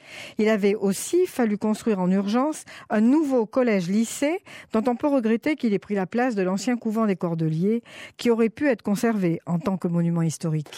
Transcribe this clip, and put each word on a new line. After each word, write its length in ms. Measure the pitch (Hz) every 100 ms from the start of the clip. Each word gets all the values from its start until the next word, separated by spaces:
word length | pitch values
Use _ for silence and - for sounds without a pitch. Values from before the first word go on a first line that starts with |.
| - - - -
Il 100 | 214
avait 240 | 220 202
aussi 540 | 208 196 190 - 349 370
fallu 320 | - 226 202
construire 400 | 214 214 233 190
en 100 | 180
urgence 540 | 190 196 240 294 302 - - -
un 120 | 214
nouveau 440 | 226 302 285 254 214
collège-lycée, 920 | 262 247 202 170 208 226 - 285 370 - - -
dont 100 | 220 247
on 80 | 240
peut 120 | 302
regretter 480 | 277 214 233 294 311
qu'il 200 | 233 196
ait 40 |
pris 140 | -
la 140 | 202 175
place 260 | 226 254
de 80 | 202
l'ancien 340 | 180 190 247 240
couvent 300 | 226 214 214
des 100 | 185
Cordeliers, 680 | 175 165 160 156 196 233 - - - -
qui 140 | 240
aurait 180 | 226 226
pu 180 | - 294
être 140 | 226
conservé 580 | - 202 233 214 175 165 -
en 140 | 170
tant 180 | 196 190
que 100 | 175
monument 360 | 170 170 170
historique. 480 | 165 - 165 156 143